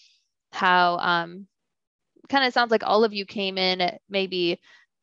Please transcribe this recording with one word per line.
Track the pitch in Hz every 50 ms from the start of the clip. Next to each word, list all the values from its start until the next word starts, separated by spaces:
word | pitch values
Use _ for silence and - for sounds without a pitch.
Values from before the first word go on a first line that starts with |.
| _ _ _ _ _ _ _ _ _ _ -
how, | - 196 185 180 180 180 175 175 175
um, | - 180 175 170 170 170 175 190 196 - _ _ _ _ _ _ _ _ _ _ _ _ _ _ _ -
kinda | - 277 262 247 247
sounds | 254 240 233
like | 226 214 -
all | - 196 214 226
of | 214 208
you | 202 196
came | - - 214 196 190 190 190
in, | 185 185 185 185 180 175 - - _ -
maybe, | 196 196 190 185 185 180 175 170 175 - _ _ - _ _ _ _ _